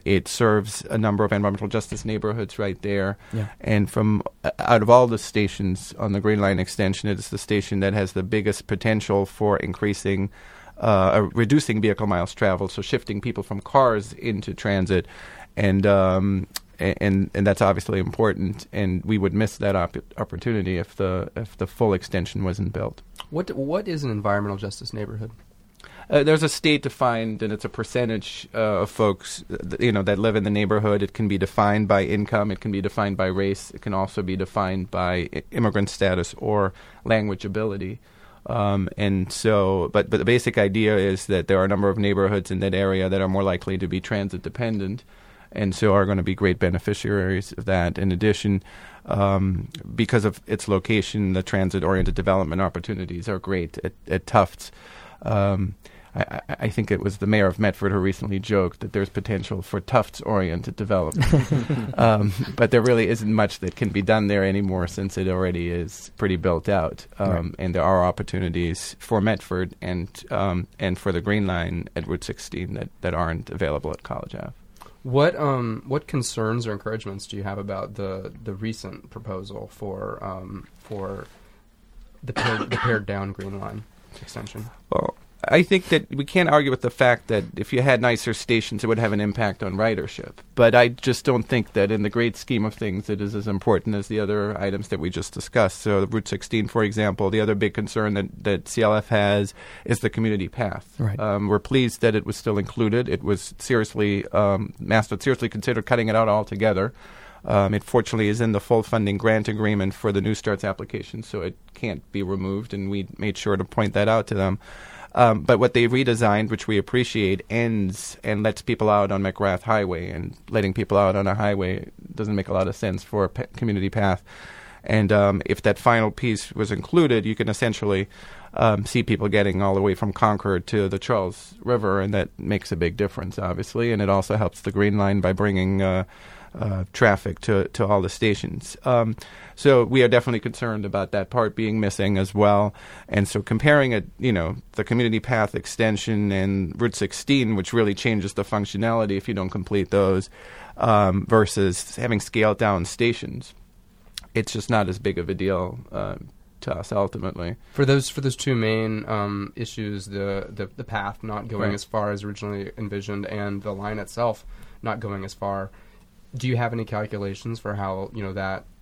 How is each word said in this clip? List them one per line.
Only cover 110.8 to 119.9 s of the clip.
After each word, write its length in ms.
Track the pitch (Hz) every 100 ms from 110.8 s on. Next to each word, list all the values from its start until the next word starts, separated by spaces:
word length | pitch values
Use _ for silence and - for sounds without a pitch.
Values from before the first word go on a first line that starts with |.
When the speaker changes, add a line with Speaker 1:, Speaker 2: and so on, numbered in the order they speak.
| - 104 - 113
Speaker 1:
so 200 | 110 104
it 140 | 87 - -
can't 360 | - 117 78 -
be 140 | 101
removed, 500 | 92 98 95 98 117
and 160 | 101 98
we 160 | 101 95 -
made 220 | 104 95
sure 180 | 107 98
to 80 |
point 300 | 95 - 104
that 140 | 101 104
out 180 | 110 107
to 80 |
them. 240 | 101 95 92 - - - - -
Um, 260 | - 120 107
but 180 | 73 113
what 140 | 123
they 160 | 123 117
redesigned, 640 | 123 127 113 113 104 110
which 180 | 110 -
we 80 | 104
appreciate, 640 | - 123 123 120 98 95 -
ends 720 | 113 117 110 95 98 - -
and 200 | - 104
lets 180 | 107 -
people 300 | - 117 107
out 200 | 104 98
on 120 | 98
McGrath 400 | 98 - 98 92
Highway, 480 | - 110 95